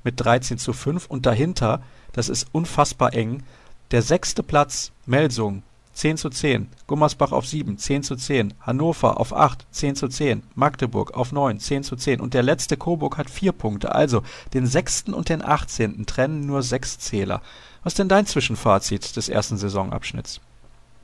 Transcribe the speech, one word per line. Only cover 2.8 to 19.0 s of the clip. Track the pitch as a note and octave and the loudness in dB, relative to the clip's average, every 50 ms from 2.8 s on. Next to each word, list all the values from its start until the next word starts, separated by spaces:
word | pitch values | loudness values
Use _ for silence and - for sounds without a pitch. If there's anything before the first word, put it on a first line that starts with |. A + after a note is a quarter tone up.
| C#3+ - - - B2+ B2 - | 2 2 2 2 2 2 2
eng, | A#2 A2 A2+ B2 C#3 B2 - - - - - - - - - | 0 -2 -2 -4 -6 -10 -12 -18 -20 -20 -20 -20 -18 -4 0
der | B2 A#2+ | 2 2
sechste | A2+ B2+ D#3+ F3+ - - - - | 4 4 2 2 2 0 -2 -2
Platz | - - D3+ D3 C#3+ C#3 - - - - - _ - | -2 2 4 4 4 2 0 -6 -8 -10 -12 _ -2
Melsung, | B2 B2 C#3+ D#3+ C#3+ B2 A#2 A2 G2+ G2 F#2+ - - _ _ _ _ - | 2 2 4 4 4 2 0 -2 -2 -4 -6 -10 -14 _ _ _ _ -6
zehn | - - D3+ D#3+ | -2 0 0 0
zu | D#3+ - D3+ | 0 -4 -6
zehn, | - - - D3 B2 G#2+ G#2+ - - - - | -4 -2 0 2 2 0 -2 -4 -12 -14 -6
Gummersbach | - C#3+ D3+ D3+ C#3+ - - D3 C3+ | -2 2 4 4 4 4 2 2 2
auf | - C3 B2 | 2 0 -2
sieben, | - D#3 D3+ C#3+ - G2+ | -2 -4 -4 -4 -4 -6
zehn | - - - C#3 C#3+ | -4 -2 -2 0 0
zu | C#3+ - C3+ | -2 -4 -6
zehn, | B2 - - C#3+ B2 G#2+ G2+ - - | -6 -2 0 2 2 2 0 -2 -6
Hannover | - B2 A#2+ C3 D#3 E3+ D#3 - - A2 - - | -4 -2 0 2 2 0 2 2 2 2 2 2
auf | A#2 - - | 0 0 2
acht, | - D3+ C#3 - - - - | 4 4 4 4 0 -12 -12
zehn | - - D3+ C#3+ C#3 | -6 -4 -2 -2 -2
zu | - C#3+ | -2 -4
zehn, | B2 B2+ - D3+ C3+ G#2+ G#2+ - - - | -4 -2 0 0 0 0 0 -4 -6 -2
Magdeburg | - C3+ D3 C3+ - C3 A#2 - G2+ G#2 - - | 0 0 0 2 0 -2 -2 0 -2 -2 -2 -2
auf | - B2 B2 | -4 -4 -2
neun, | C#3+ D3 C#3 B2+ G#2+ G#2 | 0 0 0 0 0 -2
zehn | - - C#3+ C3+ C#3 | -2 -2 -2 -2 -2
zu | - B2+ | -4 -8
zehn | B2 - C#3+ B2+ A#2+ | -4 0 0 0 0
und | - B2 C3 | 0 0 2
der | B2+ | 2
letzte | A#2+ C3 E3+ - - - D#3+ | 4 4 2 2 0 -2 -2
Coburg | - - E3+ E3+ D#3 D3 C#3 - - | -2 0 0 0 0 -2 -2 -4 -4
hat | C#3+ - | -6 -6
vier | - - G3 F#3+ | -4 -2 0 0
Punkte. | - - - G#2+ G2+ G2+ - - - | 0 0 -2 -4 -4 -2 -2 0 2
Also | - D3+ C#3 A#2+ G#2+ - - - - - - - | 4 4 4 4 2 0 -2 -10 -16 -10 -4 -2
den | C3 B2+ | 0 2
sechsten | B2 B2+ E3 - - - - - - - | 2 2 2 2 0 -2 -4 -4 -4 -4
und | - E3 - | -2 -2 0
den | E3 D3+ - | -2 0 0
achtzehnten | - D3+ D3 - - - - A2+ G#2 - A2 G#2 | 0 0 0 0 -2 -2 0 0 0 0 -2 -6
trennen | - - - C3 C#3+ D#3 D3+ C#3+ | -4 0 0 0 0 0 -2 -2
nur | C#3+ C#3 C#3 B2 | -2 0 0 0
sechs | B2 B2+ B2+ - - - | 0 -2 -2 -2 -4 -8
Zähler. | - - - - G2+ G2 G2 G2 - - - - - - - - - - | -8 -8 -4 -2 -2 -2 -2 -2 -4 -6 -10 -20 -20 -20 -20 -14 -8 -6
Was | F3 - | -2 0
ist | - | 0
denn | G3 F#3 | 4 4
dein | F#3+ G3+ G#3 | 6 6 4
Zwischenfazit | - - C#3+ - - A2+ - - A#2 G2 G2 - - G#2+ G2+ | 4 2 0 0 0 0 0 4 4 4 4 4 0 -4 -4